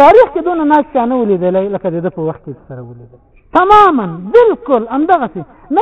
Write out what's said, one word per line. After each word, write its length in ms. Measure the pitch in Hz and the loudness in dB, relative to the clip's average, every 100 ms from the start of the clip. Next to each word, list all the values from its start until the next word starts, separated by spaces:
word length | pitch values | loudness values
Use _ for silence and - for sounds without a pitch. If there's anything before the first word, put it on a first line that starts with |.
تاریخ 240 | 285 427 440 | 6 6 4
کې 80 | 349 | 0
دونه 200 | 339 339 | -6 -4
ناز 200 | 294 302 294 | 0 0 0
چا 120 | 262 233 | -4 -2
نه 100 | 254 | -2
ولیدلی 520 | 214 185 180 190 202 | -2 -2 -2 -2 -4
لکه 200 | 196 185 | -6 -6
د 100 | 170 175 | -6 -6
ده 40 | |
په 120 | - | -6
وخت 200 | 156 147 151 | -8 -8 -14
کې 80 | 127 - | -20 -18
سره 140 | 127 | -18
ولیدل. 380 | 120 120 120 _ _ _ _ | -18 -20 -20 _ _ _ _
تماماً، 540 | - 370 415 392 269 180 165 190 | 0 4 4 4 2 -4 -10 0
بالکل 500 | 466 466 302 - 240 226 | 2 2 0 -2 -2 -2
همدغسې. 480 | 269 330 339 226 180 - _ - | -4 0 -2 -2 -10 -16 _ -6
نه 60 | 330 | 2